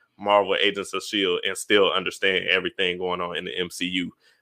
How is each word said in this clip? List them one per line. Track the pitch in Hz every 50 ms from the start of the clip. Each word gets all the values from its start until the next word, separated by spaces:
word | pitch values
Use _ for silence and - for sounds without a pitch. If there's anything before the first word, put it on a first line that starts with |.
| _ _ _ -
Marvel | 98 104 101 104 101 92 95 -
Agents | 71 104 95 101 95 - -
of | 95 -
shield | - - 104 98 92 87 87 -
and | 98 95 -
still | - - 107 104 98 90
understand | 76 95 92 87 90 - - 98 95 90 - -
everything | 87 95 90 90 - - 95 90 90 87
going | 92 90 90 87
on | 90 87 87 85
in | 90
the | 90 62 90
M | 90 87
C | - - 87
U. | 90 90 90 87 - - _ _ _ _ _